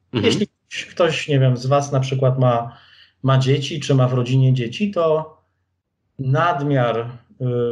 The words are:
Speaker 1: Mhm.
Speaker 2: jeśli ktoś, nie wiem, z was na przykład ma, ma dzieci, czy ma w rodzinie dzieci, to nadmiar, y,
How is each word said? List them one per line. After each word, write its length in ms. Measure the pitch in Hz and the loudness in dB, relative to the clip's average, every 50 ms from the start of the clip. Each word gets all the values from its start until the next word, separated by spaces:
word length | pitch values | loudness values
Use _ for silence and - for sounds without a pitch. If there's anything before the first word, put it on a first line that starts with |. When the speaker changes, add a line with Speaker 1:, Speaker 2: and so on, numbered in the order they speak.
| _ _ - | _ _ -4
Speaker 1:
Mhm. 120 | 127 131 | -2 0
Speaker 2:
jeśli 220 | 226 - 175 214 - _ _ _ _ - - - - | 0 0 0 -2 -4 _ _ _ _ -14 -14 -14 -8
ktoś, 380 | - - 180 165 151 - - - | -2 0 0 0 0 -2 -2 0
nie 100 | 143 135 | 2 2
wiem, 180 | 131 131 123 | 4 4 2
z 100 | 120 - | 0 0
was 260 | 127 139 143 135 - 143 | 0 0 0 0 0 -2
na 80 | 131 | -2
przykład 380 | 127 - 135 131 135 127 127 131 | -2 -2 -2 0 0 0 2 2
ma, 380 | 127 127 120 117 120 - - - - _ _ _ _ _ _ _ - | 2 2 2 0 -2 -6 -10 -18 -20 _ _ _ _ _ _ _ 0
ma 160 | 135 135 131 | 2 2 2
dzieci, 420 | 127 127 139 143 135 - 170 156 | 2 2 0 0 -2 -4 -8 -6
czy 140 | - - 143 | -2 0 2
ma 140 | 135 127 127 | 2 2 2
w 60 | 127 | 0
rodzinie 380 | 127 117 123 131 131 131 131 127 | -2 -2 0 2 2 4 4 2
dzieci, 380 | 131 120 113 - - 208 202 | 2 -2 -4 -4 -4 -4 -2
to 460 | 202 175 165 160 156 156 156 - - _ _ _ _ _ _ _ _ _ _ _ _ _ _ _ _ - | 0 0 0 2 0 0 -2 -6 -12 _ _ _ _ _ _ _ _ _ _ _ _ _ _ _ _ -8
nadmiar, 800 | 135 131 135 151 165 175 175 143 143 147 143 135 123 117 113 113 | -4 -2 0 2 2 0 0 -2 -2 0 0 2 2 0 0 -2
y, 440 | 117 120 127 - - _ _ - 127 127 123 120 120 120 | -4 -8 -10 -16 -20 _ _ -8 -6 -4 -2 -2 -2 -2